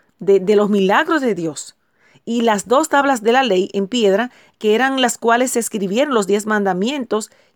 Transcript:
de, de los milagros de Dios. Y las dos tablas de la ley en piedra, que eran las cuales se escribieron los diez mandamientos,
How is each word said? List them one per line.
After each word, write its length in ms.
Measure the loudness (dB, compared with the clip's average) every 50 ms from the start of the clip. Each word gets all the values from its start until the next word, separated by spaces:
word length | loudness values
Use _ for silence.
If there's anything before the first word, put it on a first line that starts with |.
| _ _ _ _
de, 200 | 0 2 2 4
de 160 | 4 2 2
los 140 | 2 2 2
milagros 520 | 2 2 2 2 2 2 2 2 0 0
de 120 | 0 -2 -2
Dios. 420 | -2 -4 -8 -8 -10 -14 -18 -20 _ _ _ _ _ _ _ _ _ _
Y 160 | -6 -4 0
las 260 | 2 2 0 0 0 0
dos 220 | 2 2 2 2
tablas 340 | 0 2 2 2 0 0 0
de 80 | 0
la 100 | 2 2
ley 300 | 2 2 2 0 0 -2 -2
en 140 | -4 -4 -2
piedra, 420 | -2 0 2 2 2 2 -2 -4 -8 -16 _ _ _ _
que 160 | -2 0 2
eran 260 | 2 2 0 0 0
las 160 | 0 -2 -2 -2
cuales 340 | 0 0 2 2 2 0
se 80 | -2 -4
escribieron 540 | -4 -4 -6 -6 -4 -2 -2 -2 -2 0 0
los 140 | -2 0 0
diez 180 | 0 -2 0
mandamientos, 840 | -2 -2 0 0 -2 -2 -2 -2 -4 -4 -6 -6 -4 -4 -6 -6 -8 _ _ _ _ _